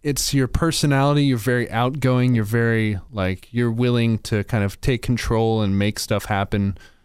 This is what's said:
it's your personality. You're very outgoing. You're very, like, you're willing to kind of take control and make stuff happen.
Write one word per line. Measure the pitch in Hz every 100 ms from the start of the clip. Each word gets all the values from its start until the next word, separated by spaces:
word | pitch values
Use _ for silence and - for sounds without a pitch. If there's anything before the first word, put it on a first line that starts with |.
it's | 147 135 -
your | 143 127
personality. | - 165 156 151 139 143 147
You're | 143 123
very | 117 123 -
outgoing. | 113 123 131 127 127 123 120
You're |
very, | 104 117 117 113 110 98 -
like, | 107 92 92 -
you're | 117 120
willing | 113 123 120 117 110
to | - 107
kind | 98 117
of | 101 -
take | - 120
control | - 120 - 113 113 113
and | 104 98
make | 101 104
stuff | - 104 -
happen. | 101 98 104 98 92 - _